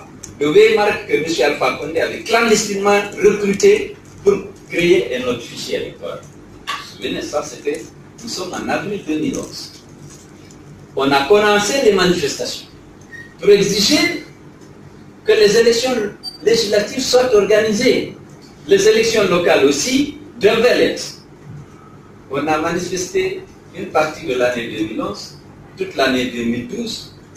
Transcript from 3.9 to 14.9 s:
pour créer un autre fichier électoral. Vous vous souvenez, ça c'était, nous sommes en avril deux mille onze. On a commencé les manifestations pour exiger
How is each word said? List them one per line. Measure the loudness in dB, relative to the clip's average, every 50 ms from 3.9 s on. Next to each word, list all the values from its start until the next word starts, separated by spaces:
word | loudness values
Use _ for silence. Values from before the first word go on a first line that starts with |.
| -12 -16 -20 -20 -20 -2 0
pour | 2 2 2 -2 -8 -16 -20 -16 -8
créer | -4 0 2 4 4 4 2 0 -4
un | -6 -4
autre | -4 -6 -6
fichier | -8 -12 -14 -12 -8 -6 -6
électoral. | -6 -6 -10 -12 -14 -12 -12 -12 -14
Vous | -16 -20 -20 -20 -20 -20 -20 -16 -12 -10 -10
vous | -10 -12 -16 -14
souvenez, | -10 -8 -8 -6 -8
ça | -8 -6 -6 -6 -6
c'était, | -8 -12 -10 -8 -6 -6 -6 -8 -14 -20 -20 -20 -20 -20 -16 -14
nous |
sommes | -12 -10 -10 -10 -10 -10
en | -8 -6
avril | -6 -6 -4 -6 -6 -8 -8 -6
deux | -6 -4 -4
mille | -4 -4 -6
onze. | -6 -8 -12 -14 -16 -18 -18 -20 -20 -20 -20 -20 -20 -20 -20 -20 -20 -20 -20 -20 -20 -20 -20 -20 -20 -20 -20 -20 -20 -20 -10 -6
On | -4 -2 0
a | 0 0 2
commencé | 4 4 4 4 4 2 2 0 0 -2 2 2
les | 2 4
manifestations | 4 2 2 0 0 -2 -4 -4 -6 -8 -8 -10 -12 -14 -18 -20 -20 -20 -20 -20 -20 -20 -20 -20 -20 -20 -20 -14 0
pour | 4 6
exiger | 6 6 4 2 0 0 0 2 2 2 2 0 -2 -4 -10 -14 -20 -20 -20 -20 -20 -20 -20 -20 -20 -20 -20 -20